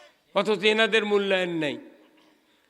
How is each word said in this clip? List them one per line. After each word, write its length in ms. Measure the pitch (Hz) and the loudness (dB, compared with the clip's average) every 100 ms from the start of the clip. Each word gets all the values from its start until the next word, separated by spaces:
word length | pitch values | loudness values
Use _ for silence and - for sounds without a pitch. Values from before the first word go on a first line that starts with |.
| - _ _ 190 | -20 _ _ -2
অথচ 280 | 202 202 | -2 0
এনাদের 420 | 214 214 226 220 208 | 2 2 2 2 2
মূল্যায়ন 440 | 202 196 185 180 | 0 0 0 -2
নাই। 280 | 170 147 120 - - _ _ _ _ _ _ | -2 -4 -6 -12 -20 _ _ _ _ _ _